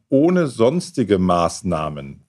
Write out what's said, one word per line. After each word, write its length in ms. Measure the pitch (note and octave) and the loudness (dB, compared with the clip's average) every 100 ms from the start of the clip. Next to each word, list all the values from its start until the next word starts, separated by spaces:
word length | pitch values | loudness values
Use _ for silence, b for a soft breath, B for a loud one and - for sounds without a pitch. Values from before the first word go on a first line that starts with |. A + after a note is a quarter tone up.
| - | -2
ohne 400 | C3+ E3 F3+ D3+ | 2 4 2 0
sonstige 680 | A#2 A2+ E3+ - - G#2 G2 | 2 0 0 -4 -4 0 2
Maßnahmen 1080 | F2+ F2 E2+ - F#2 E2 D#2 D2 C#2 C#2+ | 2 2 0 -2 -6 -4 -6 -10 -14 -18